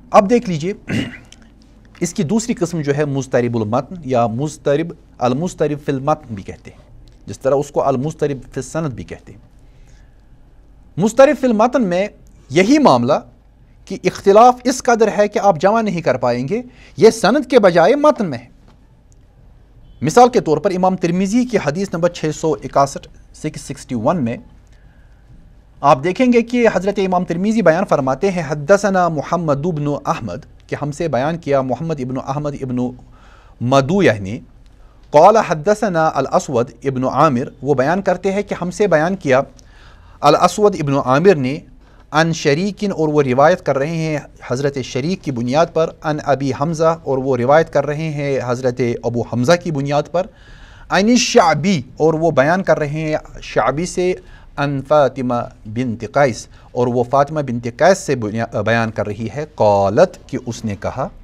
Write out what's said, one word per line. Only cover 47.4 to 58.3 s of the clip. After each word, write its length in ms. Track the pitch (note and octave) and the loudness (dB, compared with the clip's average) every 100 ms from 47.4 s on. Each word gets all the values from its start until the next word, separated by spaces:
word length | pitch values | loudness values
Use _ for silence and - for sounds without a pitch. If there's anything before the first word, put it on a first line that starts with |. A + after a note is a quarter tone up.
| B2 D3+ E3 | 4 2 4
कर 160 | D3 | -2
रहे 240 | C#3 D3 D#3+ | -2 -6 -6
हैं 280 | D3 C#3+ C3 | -6 -4 -4
हज़रत 380 | B2 B2 C3 A#2+ A#2+ A#2 | -4 -2 -4 -2 -2 -2
अबू 180 | A#2+ A#2 G#2+ | -4 -4 -4
हमज़ा 260 | A#2 B2 F3 | -2 0 0
की 140 | F3 | 0
बुनियाद 360 | C#3+ C#3+ D3 D3+ | -6 -2 -4 -2
पर, 140 | F3 F#3 - - - - - - | -6 -6 -12 -20 -20 -20 -20 -2
"अन 240 | E3 G#3 B3 | 0 4 2
शाबी", 680 | - A#3+ - D3+ F3 F3 - - | 4 4 4 0 -2 -2 -4 -2
और 160 | D#3 D#3+ | -2 0
वो 140 | E3+ | 0
बयान 300 | D3 C#3 F#3 | 0 0 0
कर 160 | F3 D3+ | 0 -2
रहे 220 | D3 D#3 | -2 -6
हैं 400 | D#3 D3+ - - | -6 -6 -8 -18
शाबी 420 | - C#3 A#2+ C3+ F3 | -4 -2 -2 -2 -6
से, 240 | - F3+ F3+ - - - - | -4 -4 -4 -10 -20 -16 -6
"अन 220 | C#3+ C#3 | -4 -4
फ़ातिमा 600 | C#3 D3+ C3 B2+ B2+ A#2+ - - G#2+ | 2 2 2 0 -4 -4 -6 -14 -10
बिन्त 360 | A2 B2+ G#2 G#2+ | -6 -6 -6 -4
कैस", 340 | C#3 C#3+ G#2+ - - - B2 | 0 0 0 -14 -20 -10 -4
और 120 | B2 | -2
वो 140 | B2 | 0
फ़ातिमा 380 | B2 C#3 C#3+ D#3 | 0 0 0 -2
बिन्त 260 | C3+ A#2+ A#2+ A#2 | -6 -6 -8 2
कैस 200 | D#3+ F#3+ | 2 2
से 160 | - B2+ | -2 -4
बुनिया-, 460 | G#2 | -4